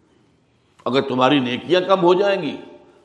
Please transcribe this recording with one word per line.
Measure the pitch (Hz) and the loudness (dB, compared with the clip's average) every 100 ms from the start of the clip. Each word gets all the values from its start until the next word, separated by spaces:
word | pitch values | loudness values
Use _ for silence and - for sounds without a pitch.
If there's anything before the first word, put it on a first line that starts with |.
| _ _ _ _ _ _ _ _ | _ _ _ _ _ _ _ _
اگر | - 131 | -4 -2
تمہاری | - 127 127 147 | -2 0 2 2
نیکیاں | 123 123 - 180 | 0 -6 -2 -2
کم | 180 190 | 2 2
ہو | 175 | 2
جائیں | 180 202 196 | 2 2 -2
گی | 147 - - - - _ | -4 -10 -16 -20 -20 _